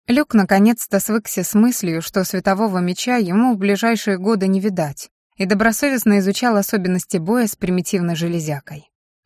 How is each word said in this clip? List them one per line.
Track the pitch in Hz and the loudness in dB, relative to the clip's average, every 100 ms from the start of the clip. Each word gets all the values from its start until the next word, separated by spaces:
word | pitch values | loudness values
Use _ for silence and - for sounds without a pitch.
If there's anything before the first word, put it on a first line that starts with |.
| - | 0
Люк | 247 302 | 0 4
наконец-то | 214 185 196 214 233 - 196 | 2 4 4 4 2 -2 -2
свыкся | - 220 - 190 | 0 -4 -2 -6
с | 180 | 0
мыслью, | 208 240 240 175 160 | 2 2 2 -4 -4
что | - 196 | -4 -4
светового | 180 185 196 190 220 185 | -2 -2 -2 0 0 0
меча | 180 180 247 247 | -2 -4 -2 0
ему | 180 202 254 | 2 2 2
в | 202 | 2
ближайшие | 202 - 226 220 208 185 | 0 0 0 0 -2 -2
годы | 196 214 190 | 0 0 2
не | 190 | 0
видать, | 208 175 147 - - _ _ - | 0 -2 -4 -6 -18 _ _ -6
и | 190 | -2
добросовестно | 202 226 214 285 254 214 202 | 2 0 0 -2 2 2 4
изучал | 190 196 247 202 | 2 0 0 0
особенности | 190 208 180 185 - 180 | 0 -2 -2 -4 -2 -4
боя | 165 247 220 | -2 0 -2
с | - | -2
примитивной | 180 180 170 190 170 160 | -2 -2 -2 -2 -2 -2
железякой. | 170 170 156 143 - 151 _ _ _ _ | -2 -4 -4 -8 -10 -18 _ _ _ _